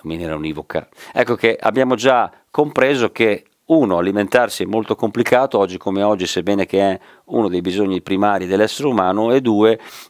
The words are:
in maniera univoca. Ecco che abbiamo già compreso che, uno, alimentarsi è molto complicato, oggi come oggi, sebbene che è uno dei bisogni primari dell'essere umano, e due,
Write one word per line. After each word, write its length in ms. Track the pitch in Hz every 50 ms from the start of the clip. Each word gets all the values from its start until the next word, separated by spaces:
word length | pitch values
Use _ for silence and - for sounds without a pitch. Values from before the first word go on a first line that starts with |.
| _
in 60 | 78
maniera 240 | 80 82 87 80 78
univoca. 520 | 78 76 80 78 73 73 - - 76 - - _ - - -
Ecco 220 | - - 123 117 120
che 240 | - - 113 110 -
abbiamo 360 | - 113 107 127 131 127 127
già 360 | 110 113 135 127 120 107 87 - _ _ _
compreso 600 | - - 151 147 143 131 127 135 147 131 120 104
che, 340 | - - 117 110 101 - - _ _ _ _
uno, 320 | _ 165 160 139 101 90 85
alimentarsi 640 | 87 95 98 104 104 95 - - 120 107 - -
è 60 | 92 92
molto 280 | 101 113 107 - 110
complicato, 640 | - - 110 101 113 117 - 123 123 131 131 - 107
oggi 220 | 101 90 92 92
come 240 | - 101 95 98 101
oggi, 240 | 104 107 92 92 87
sebbene 400 | - 95 82 95 101 98 92 -
che 120 | - 95
è 200 | 98 98 95 95 - - - _ _
uno 220 | - - 120 110 98
dei 140 | 87 90
bisogni 420 | 90 92 90 101 104 95 92 92 -
primari 420 | - 98 95 101 104 101 95 92
dell'essere 420 | 90 95 98 107 107 - - 139 147
umano, 440 | 127 107 92 90 95 104 110 117
e 100 | 123 139
due, 380 | 131 123 110 104 107 110 113 110 - - - - - -